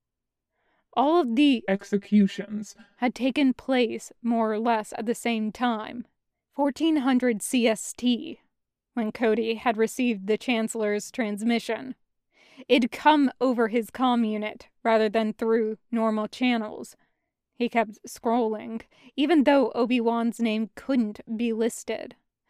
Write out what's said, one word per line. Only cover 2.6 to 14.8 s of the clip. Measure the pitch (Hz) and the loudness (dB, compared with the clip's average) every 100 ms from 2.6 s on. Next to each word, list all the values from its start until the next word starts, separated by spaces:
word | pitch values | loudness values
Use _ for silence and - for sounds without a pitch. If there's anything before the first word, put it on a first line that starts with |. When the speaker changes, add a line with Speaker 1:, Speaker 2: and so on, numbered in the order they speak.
| 208 - - _ | -12 -16 -20 _
Speaker 1:
had | 247 | -4
taken | - 262 269 262 | -2 -2 2 2
place | - - 254 226 226 - - | 2 -2 0 0 -2 -14 -8
more | 233 233 220 | -2 0 0
or | 214 | 0
less | 233 226 208 - | 0 0 -2 -6
at | 214 | -6
the | |
same | - 240 220 214 | -4 -2 -2 -4
time. | - 247 220 214 240 - _ _ _ _ - | -2 -2 -2 -6 -10 -14 _ _ _ _ -2
Fourteen | 285 269 320 311 | -2 0 0 2
hundred | 254 247 247 214 | 2 2 2 -2
C | - 254 233 | -2 2 2
S | 214 - - | 0 -6 -4
T, | 247 226 - - _ _ _ _ _ 240 | 0 0 -4 -14 _ _ _ _ _ -6
when | 220 | -6
Cody | - 233 220 226 220 | 0 0 2 0 -2
had | 254 220 | -2 0
received | 220 - 240 208 190 | 0 0 0 0 -2
the | 214 | -2
Chancellor's | - 226 220 226 214 208 - | 0 -2 -2 -2 -2 -2 -4
transmission. | - 214 202 226 233 - 220 262 - _ _ _ _ _ - - | -4 -4 -2 0 0 -2 -6 -8 -16 _ _ _ _ _ -20 0
It'd | 254 - | 2 2
come | - 302 302 262 - | 2 4 4 4 2
over | 262 233 220 | 0 2 0
his | 240 214 | 0 -4
comm | - 254 240 214 | -2 0 2 0
unit | 214 214 - - _ | -2 -6 -10 -20 _